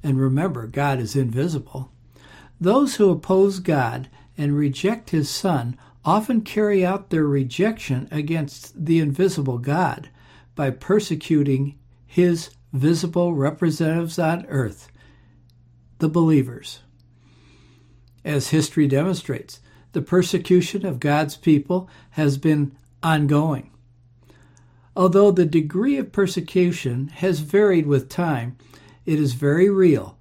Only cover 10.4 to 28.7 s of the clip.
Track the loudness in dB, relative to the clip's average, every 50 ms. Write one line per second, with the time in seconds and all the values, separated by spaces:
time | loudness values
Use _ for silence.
10.4 | -20 _ _ -4 -4 -4 -4 -4 -2 0 0 0 0 -2 -6 -6 -2 0 0 0
11.4 | 2 2 0 0 -2 -4 -8 -12 _ _ _ _ _ _ 0 2 2 2 2 0
12.4 | -4 -10 -18 _ _ _ -4 0 0 2 2 0 -2 -2 -2 0 0 0 0 0
13.4 | 0 -2 0 0 -2 -2 0 0 0 0 0 -2 -4 -4 -4 -2 -2 0 -2 -2
14.4 | -6 -4 -4 -4 -4 -4 -6 -12 -18 -20 -20 _ -20 -20 _ _ _ _ _ _
15.4 | _ _ _ _ _ _ _ _ _ _ _ -4 -4 0 2 2 2 4 4 2
16.4 | 2 0 -6 -14 -16 -18 -18 -20 _ _ _ _ _ _ _ _ _ _ _ _
17.4 | _ _ _ _ _ _ _ _ _ _ _ _ _ _ _ _ -8 -4 -4 -4
18.4 | -2 0 0 0 0 0 0 0 2 2 2 2 0 0 -2 -4 -6 -8 -8 -8
19.4 | -10 -16 -20 -20 _ _ _ -20 _ _ -6 -6 -4 2 2 2 2 2 -2 -4
20.4 | 2 2 2 2 2 0 -4 -4 -4 -4 -4 -2 -2 0 0 0 0 -2 -6 -2
21.4 | 2 4 4 4 2 0 -2 -4 -4 -8 -14 -20 -20 _ -4 -2 0 0 0 0
22.4 | 0 0 2 2 0 -2 -6 _ _ _ _ _ -2 0 0 2 2 2 2 2
23.4 | 2 0 -2 -4 -8 -12 -20 _ _ _ _ _ _ _ _ _ _ _ _ _
24.4 | _ _ _ _ _ _ _ _ _ _ _ 2 2 4 6 6 6 6 6 4
25.4 | 2 2 2 0 0 0 -2 -2 0 0 0 -2 -4 -4 -2 -2 -2 0 -2 -6
26.4 | -8 -2 0 2 2 2 0 -2 -4 -4 -4 -4 -6 -8 -6 -4 -2 -2 -2 -2
27.4 | -2 0 2 4 4 4 4 2 2 2 0 0 0 -2 -4 -4 -2 -2 -2 -4
28.4 | -4 -8 -10 -14 _ -20